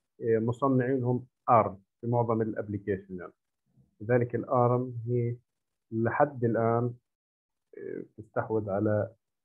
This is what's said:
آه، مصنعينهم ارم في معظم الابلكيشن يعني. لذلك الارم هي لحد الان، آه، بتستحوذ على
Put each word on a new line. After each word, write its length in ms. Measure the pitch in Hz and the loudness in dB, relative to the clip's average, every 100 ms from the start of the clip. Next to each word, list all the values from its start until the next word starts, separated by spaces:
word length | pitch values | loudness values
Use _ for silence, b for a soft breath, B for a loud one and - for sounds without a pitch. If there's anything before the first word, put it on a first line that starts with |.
| _ _ | _ _
آه، 180 | 123 113 | 0 0
مصنعينهم 880 | 113 113 139 131 123 135 120 123 - _ - | 0 0 2 2 2 0 0 -2 -4 _ 4
ارم 320 | 120 98 95 _ _ | 6 4 -2 _ _
في 60 | 117 | -2
معظم 360 | 120 113 113 | 0 2 0
الابلكيشن 760 | 110 - 107 104 101 95 - 92 | 0 -4 -6 -6 -4 -4 -6 -12
يعني. 140 | 82 - _ _ _ _ _ _ | -14 -18 _ _ _ _ _ _
لذلك 340 | 107 123 120 | 0 0 2
الارم 600 | 117 - 131 120 123 127 120 117 | -4 0 2 4 2 -2 -6 -4
هي 300 | 120 120 120 _ _ _ _ _ | -2 -2 -4 _ _ _ _ _
لحد 520 | 113 113 - 147 135 | -2 -2 2 0 2
الان، 500 | 117 110 113 117 120 120 _ _ _ _ _ _ _ - | 0 2 2 2 0 -6 _ _ _ _ _ _ _ -16
آه، 240 | - - - - | -12 -12 -12 -16
بتستحوذ 520 | 107 - 120 110 104 | -8 -8 -4 -4 -2
على 440 | 98 107 104 101 - _ _ | -2 0 0 -2 -8 _ _